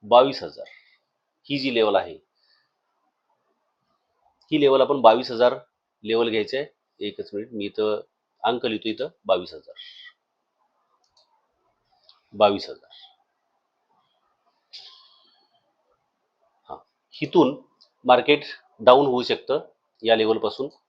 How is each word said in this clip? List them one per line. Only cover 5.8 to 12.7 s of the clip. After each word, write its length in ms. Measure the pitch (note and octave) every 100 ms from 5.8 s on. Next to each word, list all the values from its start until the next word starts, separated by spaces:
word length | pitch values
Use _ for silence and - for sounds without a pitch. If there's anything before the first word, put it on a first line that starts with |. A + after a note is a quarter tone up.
| _ _
लेवल 260 | G#2+ A2+ A#2
घ्यायची 280 | A2 G#2 C3
आहे. 80 | D3+ _ _ _
एकच 300 | G#2 G2 G2+
मिनिट, 160 | G#2 A#2
मी 140 | A#2 G2+
इथं 360 | - G#2+ G#2 - _ _ _
अंक 220 | - B2 A#2
लिहितो 240 | G#2+ A2
इथं, 180 | G#2+ C#3 _ G2+
बावीस 280 | F#2 F2+
हजार, 200 | D#2 - - - - - _ _ _ _ _ _ _ _ _ _ _ _ _ _ _ _ _ _ _ _ _ _
बावीस 360 | G2+ G#2 G2+
हजार. 200 | -